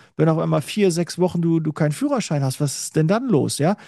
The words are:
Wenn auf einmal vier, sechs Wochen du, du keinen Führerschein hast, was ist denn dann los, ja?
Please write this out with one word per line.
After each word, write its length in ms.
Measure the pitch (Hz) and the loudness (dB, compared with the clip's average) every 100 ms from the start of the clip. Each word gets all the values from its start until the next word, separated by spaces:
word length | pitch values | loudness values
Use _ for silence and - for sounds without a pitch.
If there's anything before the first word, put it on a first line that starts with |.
| - - | -10 0
Wenn 120 | 160 | 2
auf 100 | 160 | 2
einmal 240 | 165 156 | 0 0
vier, 300 | - 214 196 | -2 0 2
sechs 260 | 165 170 - | 2 -4 0
Wochen 240 | 175 175 | 0 0
du, 160 | 170 165 | 0 2
du 140 | 156 | 0
keinen 180 | 147 151 | 0 -2
Führerschein 540 | 147 285 269 - 147 | 0 -2 -2 -2 -2
hast, 160 | 135 - | -2 -2
was 180 | 143 - | -4 -4
ist 180 | - 156 | -4 0
denn 120 | 156 | 2
dann 200 | 214 262 | 0 2
los, 300 | 165 120 - | 0 0 0
ja? 180 | 147 208 | 0 0